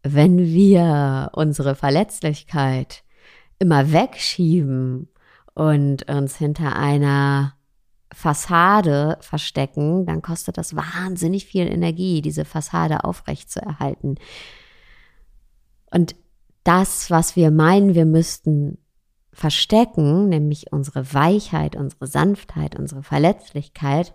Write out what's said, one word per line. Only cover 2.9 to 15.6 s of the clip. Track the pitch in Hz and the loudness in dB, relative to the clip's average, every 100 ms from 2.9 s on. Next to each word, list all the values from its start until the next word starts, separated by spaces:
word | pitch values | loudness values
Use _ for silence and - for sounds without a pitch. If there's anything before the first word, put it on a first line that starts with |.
| - _ _ _ - _ _ | -16 _ _ _ -20 _ _
immer | 185 147 139 | 2 2 4
wegschieben | 196 262 - - - 165 175 139 131 131 127 - _ _ _ _ - | 2 2 -6 -8 -2 0 2 0 -2 -4 -6 -12 _ _ _ _ -2
und | 156 147 143 135 - | 2 2 0 -2 -4
uns | 143 139 - | -4 -4 -4
hinter | 151 151 147 - | -4 -4 -4 -2
einer | 143 143 143 139 139 139 139 _ _ _ _ _ _ | -2 0 0 0 0 0 -4 _ _ _ _ _ _
Fassade | - 165 147 - 170 180 208 175 143 151 165 | -8 -4 -4 -2 2 4 4 2 0 0 -4
verstecken, | - 151 - - 139 - 147 180 175 | -8 -8 -6 -6 -6 -2 -2 0 -2
dann | 160 | -6
kostet | - 165 - - | -8 -8 -8 -10
das | 165 160 | -8 -8
wahnsinnig | 160 175 185 175 170 196 - | -8 -8 -8 -4 -2 -4 -4
viel | 190 175 | -4 -2
Energie, | 170 170 165 185 165 | -2 -2 -2 -2 -2
diese | 151 151 147 | -4 -6 -6
Fassade | 160 - 170 165 156 | -8 -6 -4 -2 -2
aufrechtzuerhalten. | - 175 - 143 - - 208 147 139 - 139 139 - - - - _ _ _ - _ _ _ _ _ _ | -4 -8 -10 -12 -10 -12 -10 -8 -8 -6 -8 -8 -12 -20 -20 -20 _ _ _ -20 _ _ _ _ _ _